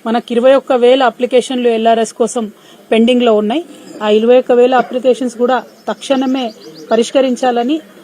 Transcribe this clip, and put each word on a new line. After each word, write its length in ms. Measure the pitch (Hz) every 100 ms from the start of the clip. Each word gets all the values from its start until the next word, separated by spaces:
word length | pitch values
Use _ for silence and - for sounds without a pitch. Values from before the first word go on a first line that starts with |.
| 233
మనకు 260 | 233 233
ఇరవై 220 | 240 254
ఒక్క 200 | 269 254
వేల 300 | 262 240 262
అప్లికేషన్లు 640 | 247 214 247 254 - 254 240
ఎల్ఆర్ఎస్ 460 | 226 226 226 226
కోసం 380 | - 226 247 214 - - - -
పెండింగ్లో 420 | 226 233 247 240
ఉన్నాయి. 320 | 214 214 269 349 - - -
ఆ 60 | 214
ఇరవై 300 | 214 226 254
ఒక్క 120 | 247
వేల 240 | 247 247 254
అప్లికేషన్స్ 600 | 240 247 254 240 254 226
కూడా 260 | 247 254 - - -
తక్షణమే 640 | 202 - 262 262 269 240 - - - -
పరిష్కరించాలని, 880 | 226 233 285 269 247 254 240 240 311 - -